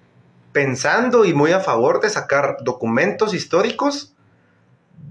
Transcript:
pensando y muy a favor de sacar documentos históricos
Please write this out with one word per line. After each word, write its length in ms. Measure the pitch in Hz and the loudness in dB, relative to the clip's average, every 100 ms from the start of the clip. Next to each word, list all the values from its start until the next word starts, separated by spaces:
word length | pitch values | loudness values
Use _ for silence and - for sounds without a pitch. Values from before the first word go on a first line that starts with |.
| _ _ _ _ _ | _ _ _ _ _
pensando 720 | 147 135 123 147 196 247 233 196 | -2 0 -2 0 0 2 4 4
y 80 | |
muy 180 | 143 151 | 4 2
a 80 | 185 | 2
favor 420 | 185 117 131 - | 0 2 2 2
de 80 | 214 | -2
sacar 480 | - - 143 139 - | -4 -2 0 0 -4
documentos 720 | 123 120 113 120 180 202 214 | -6 -4 -2 0 0 0 -2
históricos 800 | 175 - 165 226 - 285 277 - _ _ _ _ _ _ _ _ - - | -2 -2 0 0 -2 -4 -4 -12 _ _ _ _ _ _ _ _ -20 -8